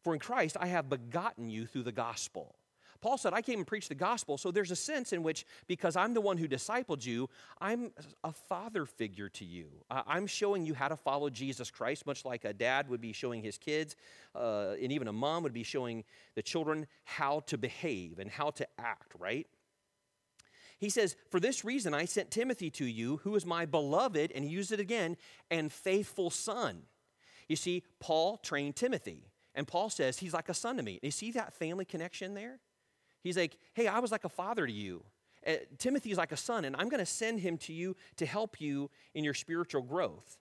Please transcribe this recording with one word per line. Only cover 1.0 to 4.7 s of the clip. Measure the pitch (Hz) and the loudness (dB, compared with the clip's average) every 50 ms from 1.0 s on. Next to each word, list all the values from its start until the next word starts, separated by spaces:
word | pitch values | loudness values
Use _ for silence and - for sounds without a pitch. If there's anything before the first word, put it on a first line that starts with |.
| 117 117 120 170 190 226 - - 117 113 | -2 -4 -2 0 0 0 -2 -2 -6 -4
you | 107 110 113 | -2 -4 -4
through | 120 - 135 117 | -2 -4 -4 -4
the | 123 | -2
gospel." | 107 123 117 117 113 - - - - 92 71 - - _ _ _ _ _ _ - - _ | -2 -2 -2 -2 -2 -4 -6 -6 -8 -10 -10 -10 -16 _ _ _ _ _ _ -20 -18 _
Paul | - 226 269 | 0 0 0
said, | 254 - 196 | 4 2 2
"I | 170 226 | 2 2
came | 226 - 240 208 | 2 2 0 0
and | 170 | 0
preached | - 214 214 - - | -2 -2 -4 -4 -6
the | 151 | -2
gospel," | 139 180 202 240 220 - - 143 139 | 0 2 2 2 0 0 -2 -2 0
so | - 185 | 0 2
there's | 175 208 202 170 | 2 2 2 2